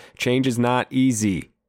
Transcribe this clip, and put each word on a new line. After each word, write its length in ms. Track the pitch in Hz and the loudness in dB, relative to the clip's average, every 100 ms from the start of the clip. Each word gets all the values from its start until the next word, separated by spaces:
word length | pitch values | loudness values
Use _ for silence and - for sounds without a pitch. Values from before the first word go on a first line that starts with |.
| - - | -20 -6
Change 300 | 127 127 131 | -2 0 0
is 100 | 117 | 0
not 300 | 120 123 - | 0 0 -2
easy. 640 | 131 131 113 107 85 - _ | 0 2 2 0 -2 -6 _